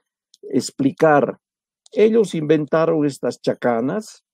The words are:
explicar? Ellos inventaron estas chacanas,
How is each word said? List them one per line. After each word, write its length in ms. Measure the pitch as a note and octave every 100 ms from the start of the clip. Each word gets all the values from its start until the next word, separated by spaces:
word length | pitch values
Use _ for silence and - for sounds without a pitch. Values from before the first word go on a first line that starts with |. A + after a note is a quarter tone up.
| _ _ _ _
explicar? 960 | - B2 - - C3+ - D#3+ D3 A#2+ - _ _ _ _ _
Ellos 420 | - A3 A3+ G3 E3+
inventaron 680 | D3+ D#3+ D3+ D#3+ E3 D#3+ D3
estas 340 | C3+ B2+ -
chacanas, 840 | - G#2 B2 A2+ C3 G3+ G#3+ - _